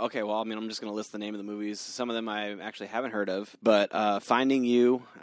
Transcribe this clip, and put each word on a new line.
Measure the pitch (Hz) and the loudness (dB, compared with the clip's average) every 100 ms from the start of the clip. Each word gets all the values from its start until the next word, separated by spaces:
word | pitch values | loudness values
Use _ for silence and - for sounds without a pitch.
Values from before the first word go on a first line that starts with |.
okay, | 123 135 | -4 -4
well, | 104 107 | -2 -2
I | |
mean, | 110 107 | -4 -6
I'm | 110 | -8
just | 110 | -8
gonna | 110 | -8
list | 104 107 | -8 -6
the | 104 | -4
name | 107 | -4
of | 104 | -6
the | 101 | -8
movies. | 104 104 104 | -6 -6 -6
Some | - - 123 | -8 -6 -4
of | 113 | -4
them | 113 | -4
I | 107 104 101 | -4 -6 -6
actually | 101 - 101 | -10 -10 -6
haven't | 113 131 | -4 -4
heard | 107 98 | -2 -2
of, | 95 107 - | -2 -6 -2
but, | 113 107 101 95 | 4 6 4 2
uh, | 107 101 | 0 0
Finding | - 120 135 135 120 | 2 4 4 2 4
You, | 123 123 127 123 - | 6 6 4 -2 -14